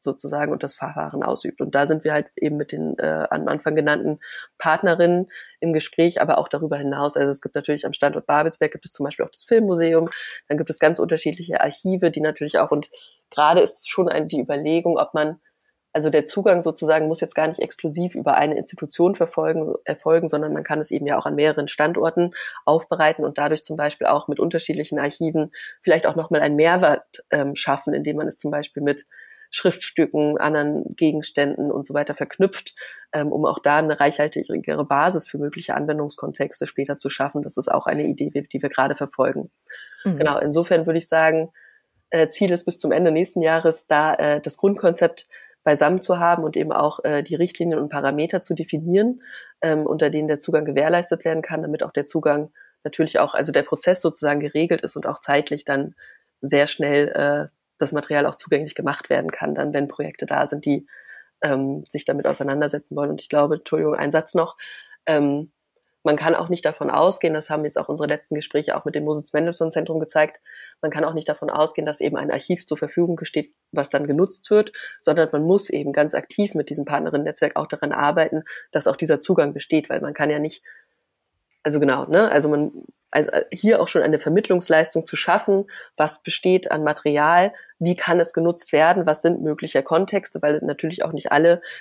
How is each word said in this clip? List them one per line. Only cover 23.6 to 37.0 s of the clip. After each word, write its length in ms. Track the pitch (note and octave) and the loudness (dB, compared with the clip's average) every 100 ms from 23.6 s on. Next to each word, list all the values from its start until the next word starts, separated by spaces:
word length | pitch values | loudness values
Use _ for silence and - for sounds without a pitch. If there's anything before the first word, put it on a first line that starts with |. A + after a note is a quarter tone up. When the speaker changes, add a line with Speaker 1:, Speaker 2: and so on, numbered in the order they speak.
Speaker 1:
zum 120 | - D#3 | -4 -4
Beispiel 300 | D3 - - | -4 0 2
auch 220 | D3 - | 2 0
mit 100 | D3 | -2
unterschiedlichen 600 | E3+ E3 D#3+ D3+ D3+ D3 | 0 -2 -4 -6 -4 -2
Archiven 500 | C#3+ - D#3+ D#3 D3+ - - - | -4 -2 -2 0 -2 -6 -20 -4
vielleicht 260 | F#3 D#3 - | 2 4 4
auch 80 | |
nochmal 260 | E3 D#3+ D#3 | 0 0 2
einen 140 | D3+ | 2
Mehrwert, 680 | D3 E3 F3+ D#3+ C3+ - - - | 4 4 6 4 2 -2 -16 -4
ähm, 260 | D3 C#3 C#3+ | -2 -2 -4
schaffen, 380 | - C#3 D3+ | -2 -2 -2
indem 240 | C#3 D3+ D3 | -4 -2 -4
man 100 | D#3 | -6
es 100 | - | -6
zum 140 | D3 | -6
Beispiel 300 | D3 D3 D3 | -6 -6 -4
mit 240 | C#3+ C#3+ - - - - - | -2 -2 -6 -20 -20 -20 -10
Schriftstücken, 880 | - F#3 - - - D#3 D#3 D3 D3+ | 0 0 0 -4 0 0 2 0 0
anderen 580 | D3+ D3+ D3 D3+ - | 0 0 0 -2 -4
Gegenständen 800 | - D#3 D3+ - - C#3+ - C#3+ | 0 0 0 -4 -2 0 0 -2
und 140 | C#3+ C#3 | -4 -4
so 80 | |
weiter 180 | D3 D3 | -4 -4
verknüpft, 640 | - C#3+ - F#3+ - - - - - - | -4 -4 0 0 0 -14 -16 -20 -20 -8
ähm, 180 | D3+ D3 | -4 -2
um 140 | D3+ D3 | 0 0
auch 120 | - | 0
da 200 | C#3+ D3+ | 2 2
eine 200 | D#3 D3 | 2 2
reichhaltigere 880 | D3 D3 D3+ - - E3 D3 D3+ | 2 2 -2 -2 -4 -6 -4 -4
Basis 420 | D3 C#3 E3+ E3+ - | 0 2 2 0 -4
für 120 | D3 | -6
mögliche 360 | D3 E3 - | -6 -8 -6
Anwendungskontexte 920 | C#3+ D3+ D3+ D3 - C#3 - C#3 - C3+ | -4 -2 -4 -4 -8 -8 -6 -6 -6 -10
später 320 | - C3+ | -6 -6
zu 100 | C#3+ | -4